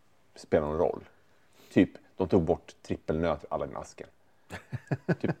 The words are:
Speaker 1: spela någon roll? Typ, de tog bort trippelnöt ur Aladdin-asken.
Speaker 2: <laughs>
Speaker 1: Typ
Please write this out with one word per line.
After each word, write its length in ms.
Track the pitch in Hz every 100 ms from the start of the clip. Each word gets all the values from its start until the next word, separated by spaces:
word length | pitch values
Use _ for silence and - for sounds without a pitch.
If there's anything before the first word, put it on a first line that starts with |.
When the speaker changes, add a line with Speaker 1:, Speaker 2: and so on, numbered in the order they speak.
| _ _ _
Speaker 1:
spela 320 | - - 82 73
någon 120 | 76
roll? 220 | 85 - - - _ _ _ _ -
Typ, 180 | - 98 - - -
de 120 | 92
tog 140 | 104
bort 320 | 80 80 - -
trippelnöt 600 | - 98 - 80 82 73
ur 40 | -
Aladdin-asken. 520 | 76 73 - - - - _ _ _ -
Speaker 2:
<laughs> 680 | - - - - - - 175
Speaker 1:
Typ 100 | - -